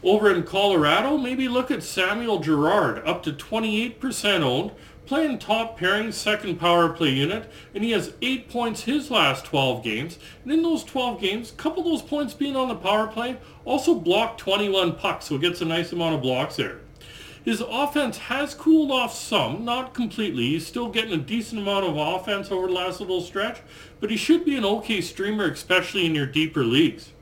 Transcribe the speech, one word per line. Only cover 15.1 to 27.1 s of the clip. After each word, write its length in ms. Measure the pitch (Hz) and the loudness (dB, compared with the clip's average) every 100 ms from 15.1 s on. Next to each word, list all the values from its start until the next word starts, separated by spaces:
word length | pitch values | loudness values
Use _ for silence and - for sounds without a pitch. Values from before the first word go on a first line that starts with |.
| - - | -4 -4
so 120 | 139 | 0
gets 240 | 175 175 | 0 0
a 40 | 165 | -2
nice 280 | 165 165 | -2 -2
amount 220 | 170 165 151 | -2 0 0
of 60 | |
blocks 360 | 127 127 147 - | 0 0 -2 -4
there. 240 | - - - - - - - - - | -4 -6 -18 -20 -20 -18 -18 -8 -2
His 140 | 220 | -2
offense 580 | 233 233 285 294 262 - | -2 -2 0 0 -2 -4
has 360 | - 262 285 | -4 -4 -4
cooled 360 | - 320 320 285 | 0 6 6 6
off 240 | 254 233 | 2 0
some, 520 | - - 202 120 170 233 | -4 -2 0 0 -2 -2
not 280 | 247 254 | -4 -4
completely. 540 | - 226 - 208 - 120 | -4 -4 -2 -2 0 0
He's 180 | 160 165 | 0 -2
still 220 | 240 233 | -6 -2
getting 240 | 226 226 | -2 -2
a 60 | 165 | -4
decent 440 | 135 226 214 220 | -2 -4 -4 -4
amount 240 | 196 196 185 | 0 0 0
of 120 | 147 | 0
offense 520 | 156 180 - 202 - | 0 -2 -2 -4 -2
over 180 | 185 185 | -2 0
the 60 | |
last 280 | 180 180 180 | 0 -2 -6
little 180 | 190 185 | -4 -4
stretch, 400 | 170 196 226 - - - - - | -4 -4 -4 -6 -16 -20 -20 -8
but 100 | 208 | -4
he 60 | 214 | -2
should 300 | - 339 339 | 4 4 4
be 100 | 269 | 0
an 80 | |
okay 380 | 202 220 - 208 | 2 0 0 -2
streamer, 420 | - - 196 214 175 | -2 -4 -2 0 -2
especially 600 | 139 - 185 180 202 165 | -2 2 2 2 0 0
in 100 | 156 | 0
your 100 | 135 | 0
deeper 380 | 156 156 151 | 0 0 2
leagues. 480 | 117 131 160 - - | 4 6 4 2 -18